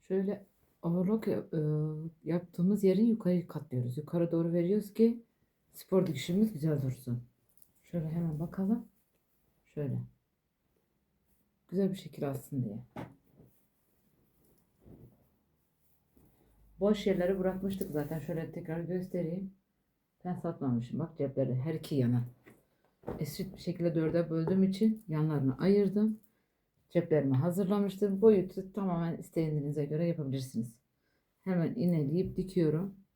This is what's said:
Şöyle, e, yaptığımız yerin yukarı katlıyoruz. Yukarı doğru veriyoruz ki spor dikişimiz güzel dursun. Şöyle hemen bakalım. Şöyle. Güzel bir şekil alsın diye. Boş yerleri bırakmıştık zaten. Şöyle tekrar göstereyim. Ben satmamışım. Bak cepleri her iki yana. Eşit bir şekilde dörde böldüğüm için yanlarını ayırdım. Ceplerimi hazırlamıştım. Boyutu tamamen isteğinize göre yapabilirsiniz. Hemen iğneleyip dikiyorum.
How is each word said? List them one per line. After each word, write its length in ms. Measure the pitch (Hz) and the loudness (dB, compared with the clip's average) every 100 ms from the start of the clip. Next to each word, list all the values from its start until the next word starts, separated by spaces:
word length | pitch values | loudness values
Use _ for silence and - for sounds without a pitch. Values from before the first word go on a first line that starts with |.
| _ | _
Şöyle, 380 | 190 190 196 - _ _ _ 170 175 185 220 220 - - | 0 0 -4 -8 _ _ _ -2 2 2 2 0 -2 -2
e, 60 | 165 151 151 156 156 160 - | -2 0 0 -2 -4 -8 -10
yaptığımız 600 | - 175 175 - 180 208 | -2 -2 -2 0 2 4
yerin 220 | 196 185 233 | 4 6 4
yukarı 400 | 214 180 180 165 | 4 2 2 0
katlıyoruz. 500 | 151 - 127 123 123 | -8 -4 -2 -2 -4
Yukarı 340 | 151 170 170 | -2 0 2
doğru 200 | 165 170 | 2 2
veriyoruz 420 | 175 175 208 202 | 2 2 0 -2
ki 280 | - 226 233 - _ _ _ _ | 4 4 4 -8 _ _ _ _
spor 340 | - - 190 160 | -20 2 2 4
dikişimiz 460 | 131 - 180 220 | 0 0 2 2
güzel 300 | 151 156 147 | 2 0 0
dursun. 400 | 131 123 - 120 - _ _ - - _ | 0 -4 -6 -6 -6 _ _ -20 -20 _
Şöyle 260 | _ 175 160 | _ -6 -4
hemen 320 | 165 170 151 | -2 -2 -2
bakalım. 480 | 165 - 190 240 - _ _ _ _ _ _ _ | -6 -2 0 0 -4 _ _ _ _ _ _ _
Şöyle. 340 | _ - 143 123 123 _ _ _ _ _ _ _ _ _ _ _ _ _ _ _ _ | _ -8 -4 -4 -6 _ _ _ _ _ _ _ _ _ _ _ _ _ _ _ _
Güzel 220 | 175 190 | 0 0
bir 60 | 190 | -2
şekil 340 | - - 147 | -10 -6 -4
alsın 340 | 135 - 139 | -4 -6 -4
diye. 140 | 123 107 - - - - _ _ - _ _ _ _ _ _ _ _ _ _ _ _ _ - - - _ _ _ _ _ _ _ _ _ _ _ - _ _ _ _ _ | -4 -6 -12 -14 -14 -16 _ _ -20 _ _ _ _ _ _ _ _ _ _ _ _ _ -20 -20 -20 _ _ _ _ _ _ _ _ _ _ _ -20 _ _ _ _ _
Boş 260 | 196 214 - | 0 2 2
yerleri 320 | 180 180 190 | 0 0 0
bırakmıştık 520 | 185 185 196 196 - | 0 -2 -6 -6 -4
zaten. 300 | 147 147 160 | -4 -4 -6
Şöyle 320 | - 160 165 | -6 -6 -6
tekrar 280 | - 165 165 | -10 -8 -6
göstereyim. 720 | 165 185 185 180 160 175 196 - _ _ _ _ _ _ | -4 -6 -4 -4 -4 -6 -8 -14 _ _ _ _ _ _
Ben 100 | 180 | -8
satmamışım. 640 | 180 170 170 139 120 117 131 | -6 -6 -4 -2 -2 -2 -6
Bak 180 | 160 - | -6 -4
cepleri 360 | 139 131 131 | -4 0 0
her 200 | 127 143 | 0 -2
iki 200 | 156 - | -6 -2
yana. 300 | 147 120 123 120 - - - _ _ _ _ - - | 0 2 2 -2 -10 -20 -20 _ _ _ _ -10 -6
Eşit 380 | 151 - 190 - | -6 -6 -8 -8
bir 60 | |
şekilde 320 | - 170 170 | -8 -2 0
dörde 360 | 160 160 170 165 | 2 0 0 0
böldüğüm 320 | 160 165 190 | 0 0 4
için 420 | 190 190 220 220 - | 4 4 2 2 -2
yanlarını 500 | 156 156 151 135 131 | 0 2 2 0 2
ayırdım. 640 | 180 202 202 196 220 214 _ _ _ _ _ _ _ | 4 6 4 2 0 0 _ _ _ _ _ _ _
Ceplerimi 420 | 175 170 156 139 131 | 0 4 2 4 2
hazırlamıştım. 840 | 165 175 190 208 202 190 208 196 | 2 0 0 2 0 0 -2 6
Boyutu 500 | 226 208 185 - 190 | 6 6 4 -6 -10
tamamen 440 | - 196 170 165 165 | -6 -2 0 -2 -4
isteğinize 680 | - - 160 151 143 147 | -6 -2 0 0 -2 -2
göre 220 | 143 151 170 | -2 0 -2
yapabilirsiniz. 720 | 165 139 135 127 - - - _ _ _ _ _ _ | -2 -4 -4 -4 -6 -8 -10 _ _ _ _ _ _
Hemen 300 | - 180 156 - | -4 0 0 0
iğneleyip 600 | 170 170 139 165 185 - | 0 2 2 0 0 -2
dikiyorum. 580 | - 180 156 156 196 - - | -2 2 2 2 -2 -8 -20